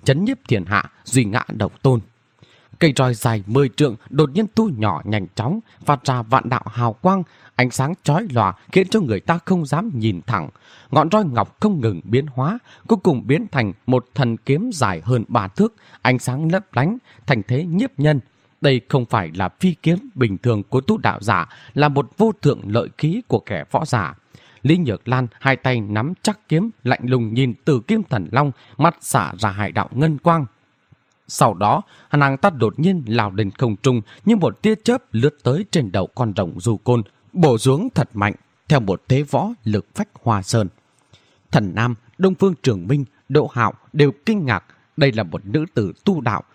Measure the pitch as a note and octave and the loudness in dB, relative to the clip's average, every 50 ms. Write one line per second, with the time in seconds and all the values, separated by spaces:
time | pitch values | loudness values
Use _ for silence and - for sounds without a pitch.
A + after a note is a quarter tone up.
0 | - - C3+ D3 F#3+ A3+ C4+ - _ - B2 G#2 F2 E2+ G#2 G2 - - - _ | 0 0 2 2 0 -2 -2 -4 _ -2 -2 -2 0 0 0 0 0 -2 -8 _
1 | _ - - C3 B2 G2+ F#2 B2 - - G#2+ G#2+ G#2+ F2+ - - - C3+ B2+ A#2 | _ -2 0 2 2 2 0 -4 -4 -6 -4 -4 -4 -4 -4 0 2 2 2 2
2 | G2+ - _ _ _ _ _ _ _ _ _ _ _ _ - - - D#3+ C3 - | 0 -6 _ _ _ _ _ _ _ _ _ _ _ _ -4 0 2 2 4 4
3 | C3+ B2+ B2 G#2+ - B2+ A2+ A2 F#2+ F#2+ A2 C3+ C#3+ C3 - - D3 C#3+ G#2 - | 2 0 0 0 0 0 0 -2 -2 0 0 2 2 2 2 0 0 0 0 -4
4 | - - - C#3+ D#3 C#3+ C3 F3 A3 G3+ - - A3 A3 D3 G#2+ G#2+ G#2+ F2+ D2+ | -12 -4 0 2 2 2 2 -2 -2 0 0 0 0 0 -2 -2 -2 -2 -2 -2
5 | - G2+ G#2+ G#2+ F#2+ E2+ - - G#2 B2 F3 A3+ - _ _ _ - - D3 C3+ | -4 -4 -4 -4 -4 -4 -6 -6 -4 -4 -4 -4 -6 _ _ _ -2 -2 -2 0
6 | - - C3 B2 A#2 A2 B2+ B2+ - A#2 B2+ A#2+ - - A2 A#2+ A#2+ A#2 A2 - | 0 -2 -2 -2 -2 0 0 0 0 0 -4 -4 -6 -6 -6 -2 -2 -2 -2 0
7 | - F3+ F#3+ F#3+ F3 - _ _ - - _ - B2+ B2+ - - C3 C#3+ F3 - | 0 0 0 0 -2 -6 _ _ -20 -10 _ -2 -2 -2 -2 -2 -4 -4 -4 -4
8 | _ - D3 E3+ A#3 G#3 C3 A#2 G#2+ F#2+ F#2 - _ - - F#3 F#3+ F#3+ - A3 | _ 0 0 0 -2 -2 0 0 0 0 -2 -4 _ -2 0 0 2 2 2 0
9 | F#3+ B2+ G#2+ F#2+ - - E3+ F3 - - F#3+ F3+ D#3+ C3+ - C#3+ G#3 A#3 E3+ A#2+ | 0 0 -2 -2 -2 -2 -2 -2 -2 -2 -2 -2 0 -2 -4 -4 -4 -4 -4 -2
10 | G#2+ A2+ G2 F2 - - A#2 G2 D#2 C#2 - _ _ - - - - _ - C#3+ | -2 -2 -2 -2 -4 -4 -4 -4 -4 -6 -10 _ _ -20 -20 -20 -12 _ 0 2
11 | D3 E3 F#3 G#3+ G#3+ D#3+ B2 A#2 G2+ - - _ - G#3+ G#3 D#3+ A#2 A2+ G2 E2 | 2 4 2 2 0 0 0 -2 -2 -2 -4 _ -2 0 0 0 0 -2 -2 -2
12 | - - A2 C3 C#3+ D3+ B2+ B2 C3 D3+ G#3 B3 - _ - - _ - A3+ F#3+ | -4 -2 0 0 0 -2 -4 -4 -2 -2 -4 -4 -8 _ -20 -20 _ 0 0 2
13 | - F#3 D3+ A#2+ G#2 G2+ C3+ - A#3+ G3 - C#3 A#2 G2+ F2+ - _ - B2+ B2+ | 2 2 0 0 0 0 0 0 0 -2 -2 -2 -2 -2 -4 -6 _ 0 0 0
14 | A#2+ - _ - C#3 A#2 A2+ - - - C3+ D3+ G#3+ B3+ A#3 D#3+ C3 G#2 F#2 E2+ | 0 -2 _ -2 0 0 -2 -4 -2 -2 -2 -2 -2 -4 -4 -2 -2 -2 -2 -4
15 | - G#2 A#2+ A#2+ G#2 - A#2+ A#2 G2+ G2 - - G3+ A3+ - _ _ - - - | -2 -2 -2 -2 -2 -2 -2 -4 -4 -2 -2 0 0 0 -2 _ _ -20 -20 -4
16 | - B2+ B2+ B2 - - B2 C3+ D#3+ D#3+ E3 F#3+ G#3 - - A#2+ B2+ E3 A3 B3+ | 0 0 0 0 -2 -4 -4 -2 -2 -2 -2 -2 -4 -2 -2 0 0 0 -2 -4
17 | - _ _ - _ - C#3+ A2 F#2+ - B2 C3+ E3+ F3+ D#3+ F#3 B3+ C4+ - - | -10 _ _ -12 _ -2 0 0 0 -2 -4 -4 -2 -2 -2 -2 -2 -2 -2 0
18 | C#3 D3+ D3+ C3+ - _ _ _ _ _ _ _ - D3 C3+ B2 - _ - C#3 | 2 2 2 0 -2 _ _ _ _ _ _ _ 0 2 2 2 0 _ -2 -2
19 | B2 - - A2+ F#2 D#2+ D#2+ F2 F#2+ F#2 - _ - F#3 E3 - - D#3+ E3+ F3+ | -2 0 -2 -2 -2 -4 -4 -4 -6 -6 -4 _ 0 0 0 0 0 0 0 0
20 | C4+ C4+ A3+ - B2+ A2 G2 F2+ - A#2+ A#2 G#2 F#2+ - - B2+ C3+ - G#3+ G#3 | -2 -8 -4 -2 0 0 0 -2 0 0 0 0 -2 -2 -2 -2 0 0 -2 0
21 | B2+ A2+ F2+ - G2 G#2 G#2 F2+ E2 - - - - - - C3+ D3 D3+ C#3 C#3 | 0 -2 -2 0 0 0 0 0 0 -2 -8 -18 -20 -8 -2 0 2 2 2 0
22 | C#3 A#2 - - G#3 A3+ G#3 - - D3 B2+ - - G2 G#2 A#2 - - - - | -2 -2 0 0 2 2 2 2 0 0 0 0 -2 -2 -2 -2 -2 -2 -4 -4
23 | - D3+ E3+ A#3 B3+ - - A2 - - G#2 E2+ C#2+ - - - - D#3 - A#2 | -2 -2 -2 -2 -2 -2 -2 -2 -2 -4 -6 -8 -6 -4 -4 -4 -2 0 -2 -2
24 | F#2+ C#2+ - - _ _ - - - _ _ _ - C3+ D#3+ F3+ F3 B2+ G2+ F2+ | -2 -4 -8 -12 _ _ -20 -20 -20 _ _ _ 0 2 2 2 2 0 -4 -4
25 | - - B2 B2+ B2+ A2+ - _ - C#3 C3+ B2 - C3 B2+ A#2+ G#2 G2+ G#2 G#2+ | -4 -2 -2 -2 -2 -4 -8 _ 0 0 0 0 0 0 0 0 -2 -2 -2 -2
26 | A2+ D3 F#3 - - - G#3 - _ - D#3 D#3+ G3 A#3 - _ - A#2+ B2+ - | -2 -4 -6 -4 -2 -2 -2 -2 _ -2 0 0 0 -2 -6 _ -2 -2 -2 0
27 | - B2 B2+ B2+ A#2 A2 A2 A#2+ C3+ B2+ A2+ - _ - D3 A2+ G#2 - A3 A3 | 0 0 0 0 0 0 0 0 0 0 -2 -2 _ 0 0 0 0 0 -2 -2
28 | G3 - - A2 F2 D2 - B2+ D3 D3 B2+ - - - - - C#3 E3+ E3+ - | 0 -2 -4 -4 -4 -2 0 0 0 0 -2 -6 -14 -16 -4 0 0 0 0 -2
29 | - - - C3 G2 C#2+ - F#2 G#2+ G#2+ F#2 G2 G#2 F#2 D#2+ G#2+ G2+ - - A#2 | -4 -2 0 0 0 0 -4 -4 -4 -4 -2 -2 -4 -4 -2 -4 -4 -4 -2 0
30 | D3 D#3+ D#3 C3+ - F3 E3 E3 C#3+ A#2 - _ _ _ _ _ _ _ _ _ | 0 0 0 0 0 0 2 2 0 -4 -10 _ _ _ _ _ _ _ _ _
31 | _ _ _ _ _ - - - D3 A#2+ G2+ E2+ G2+ G#2 A#2+ E3 G#3 - _ - | _ _ _ _ _ -14 -2 2 2 2 2 2 2 2 2 0 -2 -6 _ -20
32 | - _ - D3 C#3+ C#3 C3+ C3+ - G3+ E3+ C3 A#2 G#2+ F#2+ - D#3 F#3+ F#3+ F3 | -10 _ 0 2 2 2 2 2 0 0 0 0 -2 -2 0 0 0 0 0 0
33 | C3+ A2 A2 A#2 A2 G#2 F#2+ G2 A2 G2 F#2 - C3+ A#2+ G#2+ G2 - C3+ B2+ A#2 | -2 -2 -2 -2 -2 -2 -2 -4 -4 -4 -4 -2 -2 -2 -2 0 0 0 0 0
34 | G#2+ - - - - - A#3 G#3+ E3 B2 G2+ - - G#3 A3 G#3+ - - A#3+ B3+ | -2 -8 -14 -4 0 2 2 2 2 0 -2 0 0 0 0 0 0 0 -2 -2
35 | - _ - A2 A#2 D3 - _ _ B2+ B2+ D#3+ G#3+ - - F3 C3 G2 F2 G#2 | -4 _ -2 0 0 0 0 _ _ -2 -2 -2 -4 -2 0 0 0 0 -2 -4
36 | F#2 - - - B2+ A2+ F#2+ E2 G2 E2+ D2 - F2 A2+ A2+ G2 - - B2 A#2 | -4 -4 -4 -4 -4 -2 -2 -2 -4 -4 -6 -4 -2 -2 -2 0 0 0 0 0
37 | G#2+ - _ _ _ _ - F#3+ E3+ D3+ B2 G#2+ - C3 C3 D3 G#3 C4 - - | -2 -4 _ _ _ _ 0 2 4 4 4 4 2 2 0 2 -2 -2 -2 -2
38 | C3+ - - G#2+ G2+ G#2 - - _ _ _ _ _ - D#3 C#3 A2+ G2 F#2 E2 | -2 -2 -2 -2 -2 -2 -2 -6 _ _ _ _ _ 0 2 2 2 0 -2 -4
39 | - - B2+ C3+ D3 C#3+ - B2+ D#3 G#3 A#3+ - - G#2+ G#2 G#2 - - _ - | -2 0 0 0 0 0 -2 -2 -2 -2 -6 -6 -4 -2 -2 -2 -4 -6 _ -8
40 | G#3 - _ - - B2+ A2+ G2+ G2 - - A#2 G#2 F2 - _ _ _ _ _ | -8 -8 _ -6 -2 0 0 0 0 0 0 0 0 -2 -4 _ _ _ _ _
41 | _ _ _ _ _ _ _ _ _ _ - D3 G#2+ F#2+ E2 F#2+ A2+ B2 A#2+ A2 | _ _ _ _ _ _ _ _ _ _ 0 0 0 0 -2 -2 -2 -2 -4 -6
42 | _ _ _ - F#3 F#3+ F#3 - F#3+ G3 F3+ - - C#3 A#2 F#2+ E2+ F2+ C3+ D3 | _ _ _ 0 0 0 2 2 2 2 2 0 0 0 0 0 -2 -2 -2 -2
43 | C#3 - _ _ _ - C3+ D3+ C3 - - B2 A#2 G#2 - - _ _ - D3+ | -2 -4 _ _ _ 0 2 2 2 2 0 0 0 0 -2 -4 _ _ 2 4
44 | D3 C#3+ C3+ - _ - A3 G#3 E3 C3 A2+ F2+ - _ _ _ _ _ _ - | 4 4 2 0 _ -2 0 0 0 0 0 -2 -2 _ _ _ _ _ _ 2
45 | D3 C#3 A#2 A2 G#2+ E2 D#2+ E2+ - F#2+ G#2 D#3 D3+ - - - G#2+ F#2 - - | 2 2 2 0 -4 -4 -6 -10 -8 -4 -2 -2 -2 -2 -2 -2 -2 -2 -4 -4
46 | _ - G3 D#3+ B2 A#2 G#2+ E2+ - - _ | _ -2 -2 0 -2 -2 -4 -4 -6 -10 _